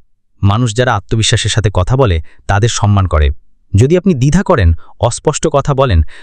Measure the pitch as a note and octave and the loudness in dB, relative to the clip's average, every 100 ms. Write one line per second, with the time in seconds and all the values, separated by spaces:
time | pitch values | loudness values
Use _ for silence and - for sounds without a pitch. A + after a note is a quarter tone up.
0 | - _ _ _ G#2+ G#2 B2 G#2 B2+ A2+ | -16 _ _ _ -2 0 -2 0 -2 -2
1 | - A2+ G#2+ A2 G#2+ - G2+ F#2 F2+ C3 | -4 -2 0 -2 -2 -2 -2 -2 0 2
2 | B2+ E2 - - - G2 F#2+ - G#2 G2+ | 2 0 -4 -16 -4 0 0 0 2 2
3 | F#2 D#2 D2+ D2 - - _ G2 B2+ F3+ | 2 0 0 -2 -12 -20 _ 0 2 2
4 | F#3+ D#3 C3 D#3+ G#3 D#3+ F2 E2 - - | 0 0 2 0 2 2 2 0 -4 -4
5 | A#2 - - C#3 E3 C#3+ C3+ C3+ C3+ F2 | -4 -2 -4 -2 -2 -2 -2 0 2 2
6 | D#2 - | 0 -4